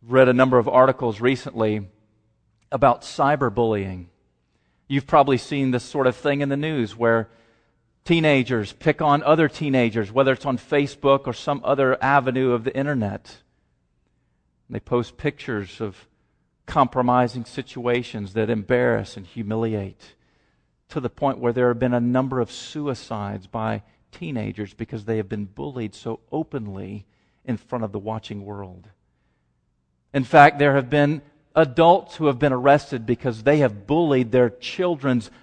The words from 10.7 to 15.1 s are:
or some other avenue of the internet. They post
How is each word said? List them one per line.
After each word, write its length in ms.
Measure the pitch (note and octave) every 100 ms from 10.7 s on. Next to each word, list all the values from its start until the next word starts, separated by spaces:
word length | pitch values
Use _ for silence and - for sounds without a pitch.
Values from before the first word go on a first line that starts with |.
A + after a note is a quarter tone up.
| D3 C#3+ - C#3+ C#3 C#3
or 60 |
some 280 | A#2 - C#3+
other 400 | - C3+ C3 B2
avenue 480 | C3 C#3+ C3 B2+ C3
of 120 | A#2+
the 120 | A#2 B2+
internet. 680 | C#3 C#3 G#2 G#2 - - _ _ _ _ _ _ _ _ _ _ _ _ _
They 100 | A#2
post 380 | - B2 A#2